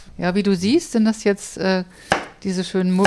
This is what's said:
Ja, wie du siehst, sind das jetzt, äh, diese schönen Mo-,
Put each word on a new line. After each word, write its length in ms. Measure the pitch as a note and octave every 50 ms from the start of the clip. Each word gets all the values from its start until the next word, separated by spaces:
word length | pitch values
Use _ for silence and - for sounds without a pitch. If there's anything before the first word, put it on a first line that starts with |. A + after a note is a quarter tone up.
| - - - -
Ja, 160 | E3+ F3+ F3+
wie 80 | G#3
du 120 | F#3+ G3+ G3
siehst, 380 | E3+ F#3 G#3+ C#4 E4+ - -
sind 140 | - A3+ G#3+
das 180 | A3 G#3+ - -
jetzt, 320 | G3+ G3 - - - -
äh, 280 | E3+ F3 F#3+ F#3+ F#3 F#3 - - - - - - - - - - -
diese 200 | - F#3+ F3+ F#3
schönen 300 | F3 - - F#3 F#3 F#3
Mo-, 140 | F#3 F#3 G3+